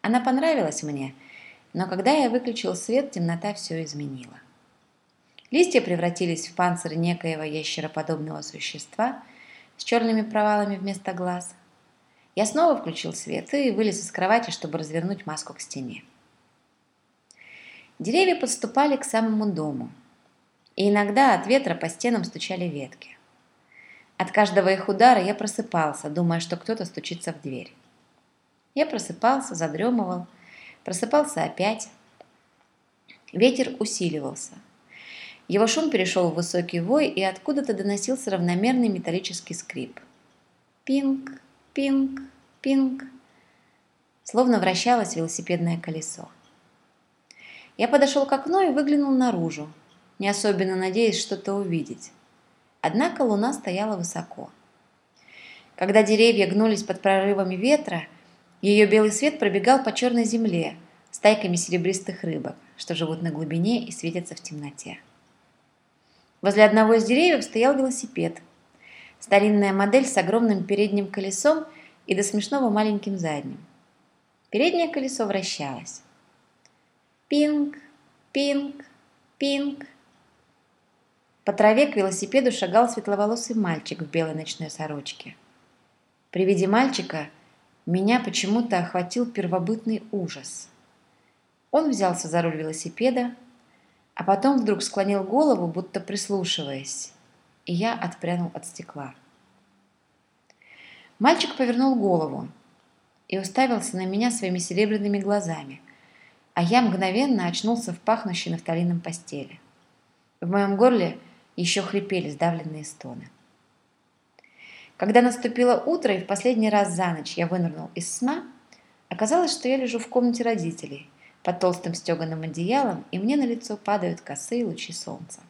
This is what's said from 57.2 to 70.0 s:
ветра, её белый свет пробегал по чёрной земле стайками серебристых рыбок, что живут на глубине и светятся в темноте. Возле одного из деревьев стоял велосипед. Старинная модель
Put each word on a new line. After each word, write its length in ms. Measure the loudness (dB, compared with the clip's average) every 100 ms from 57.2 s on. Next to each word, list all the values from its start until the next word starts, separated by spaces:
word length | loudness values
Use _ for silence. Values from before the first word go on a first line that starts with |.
| 2 0 0
ветра, 520 | 0 2 2 2 -6 -8 -20 _ _ _ _
её 260 | 4 6 8
белый 240 | 6 4
свет 280 | 2 0 2
пробегал 440 | 0 2 4 4
по 80 | 4
чёрной 320 | 0 0 2
земле 540 | 2 0 0 0 -2 -8 -20 _ _
стайками 460 | 4 4 4 2 -2
серебристых 640 | 0 0 0 -2 -6 -8
рыбок, 320 | -6 -4 -8 -12 -20 -18
что 180 | -8
живут 260 | -4 -4 -4
на 100 | -4
глубине 520 | -4 -4 0 0 0
и 80 | -4
светятся 440 | -8 -6 -6 -8
в 40 | -16
темноте. 600 | -14 -12 -12 -14 -16 -18 _ _ _ _ _ _ _ _ _ _ _ _ _ _
Возле 220 | 2 8
одного 300 | 8 8 6
из 100 | 6
деревьев 360 | 6 4 6 4
стоял 320 | 0 2 4
велосипед. 680 | 4 0 -2 -8 -4 -4 -6 -20 _ _ _ -20 -20 -20 _
Старинная 500 | 4 4 6 4 4
модель 340 | 2 4 4